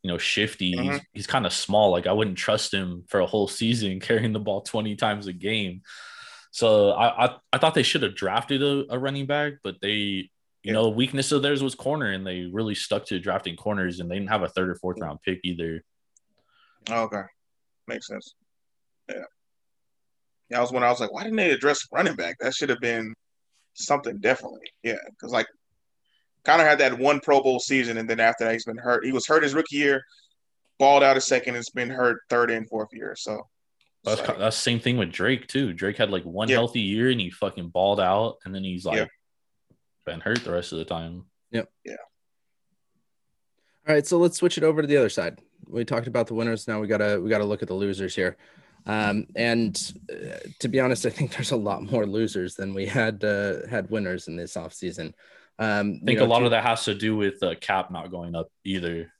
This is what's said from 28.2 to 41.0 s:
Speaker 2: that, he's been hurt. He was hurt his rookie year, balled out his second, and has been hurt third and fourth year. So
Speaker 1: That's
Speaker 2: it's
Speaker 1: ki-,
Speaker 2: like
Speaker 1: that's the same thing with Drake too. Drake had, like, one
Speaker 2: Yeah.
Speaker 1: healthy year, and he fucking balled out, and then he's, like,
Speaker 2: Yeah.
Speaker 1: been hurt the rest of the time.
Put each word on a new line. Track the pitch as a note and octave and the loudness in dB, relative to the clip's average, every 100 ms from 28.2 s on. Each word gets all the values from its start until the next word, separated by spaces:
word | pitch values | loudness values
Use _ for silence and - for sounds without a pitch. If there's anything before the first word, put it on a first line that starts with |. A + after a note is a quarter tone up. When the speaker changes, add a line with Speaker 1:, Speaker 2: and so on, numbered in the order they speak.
| A2+ A#2 | 4 4
Speaker 2:
that, | A2+ | 0
he's | A2+ | 0
been | A#2 A2+ | -4 -6
hurt. | B2 A#2+ | 0 2
He | C3 | 2
was | C3 - | -2 4
hurt | D#3 | 4
his | D3 | 4
rookie | C#3+ D3+ C#3+ | 0 -2 0
year, | C#3+ C3+ - _ _ _ _ _ _ _ | 2 2 -2 _ _ _ _ _ _ _
balled | C#3 C#3+ | 6 8
out | C#3 C3 | 8 6
his | - | 4
second, | B2+ B2+ | 2 0
and | B2 | -6
has | A#2 | -6
been | B2+ B2 | -6 -6
hurt | C3 B2 A#2 _ | 0 0 0 _
third | A#2+ A#2+ | 2 2
and | A2+ A2 | 0 -4
fourth | A2 G#2+ | -6 -8
year. | A2+ G#2 | -10 -12
So | G2 - G#2+ - _ _ _ _ _ | -10 -8 -10 -10 _ _ _ _ _
Speaker 1:
That's | G2+ A2 | -4 -2
Speaker 2:
it's | - | -2
Speaker 1:
ki-, | |
Speaker 2:
like | - | -2
Speaker 1:
that's | G#2+ - | -2 0
the | |
same | - A#2 | -2 0
thing | B2 B2 | 0 0
with | F2+ | -2
Drake | - G#2 C3 - | -2 0 0 -2
too. | C3+ B2+ | -2 -2
Drake | E2+ F#2+ G#2 | -2 -4 0
had, | G#2+ | 0
like, | F#2+ | 0
one | E2+ F2+ A2+ | -6 -4 2
Speaker 2:
Yeah. | B2 | 2
Speaker 1:
healthy | A#2 B2 | 2 0
year, | G2 G#2+ B2 | -2 2 2
and | B2 | 2
he | F2+ | -4
fucking | - G2+ F#2+ F2 | -4 -4 -4 -6
balled | F2+ G2 G2+ | 0 2 4
out, | F#2 G2+ A2 - F#2 | 2 2 0 -4 -12
and | |
then | F#2+ | -8
he's, | F#2+ F2+ G2 | -6 -6 -2
like, | A2 | -2
Speaker 2:
Yeah. | - _ _ _ _ _ _ _ _ _ - | -4 _ _ _ _ _ _ _ _ _ -12
Speaker 1:
been | E2 | -6
hurt | F#2+ A#2+ | -2 -2
the | - | -2
rest | F2 - | -4 -4
of | D#2+ | -8
the | D#2+ | -6
time. | E2 | -8